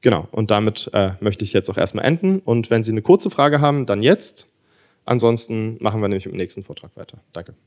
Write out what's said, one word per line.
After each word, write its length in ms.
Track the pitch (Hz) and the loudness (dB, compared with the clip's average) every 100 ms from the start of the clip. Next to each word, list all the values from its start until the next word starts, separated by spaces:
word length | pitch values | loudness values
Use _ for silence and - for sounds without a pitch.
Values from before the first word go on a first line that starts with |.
Genau, 260 | - 92 82 | 2 2 -2
und 180 | - 107 | -4 0
damit, 400 | 104 107 104 - | 2 2 -2 -4
äh, 180 | 104 95 95 | 0 0 0
möchte 260 | 104 98 104 | -4 -4 -2
ich 80 | |
jetzt 160 | 101 - | -2 -2
auch 80 | 95 | -2
erstmal 260 | - - | -2 0
enden. 360 | - 170 190 190 | 0 0 0 0
Und 320 | - 117 113 | 0 0 2
wenn 100 | 113 | 0
Sie 100 | 107 | 0
eine 120 | 110 | -4
kurze 260 | 107 196 - | 4 4 4
Frage 320 | - 143 143 | 2 2 4
haben, 240 | 147 143 127 | 2 0 -2
dann 160 | 101 | 0
jetzt. 460 | 117 208 - - - _ _ _ _ _ - | 2 2 0 -12 -20 _ _ _ _ _ -2
Ansonsten 720 | 127 117 117 - 113 110 113 | 2 2 2 -4 -6 -6 -4
machen 220 | 113 110 | -4 -2
wir 80 | 101 | -2
nämlich 160 | 98 95 | -4 -6
mit 80 | |
dem 40 | - | -8
nächsten 260 | 92 - | -8 -10
Vortrag 260 | 98 - - - | -18 -20 -20 -20
weiter. 240 | 92 - _ | -20 -20 _
Danke. 200 | 80 87 - | -16 -16 -20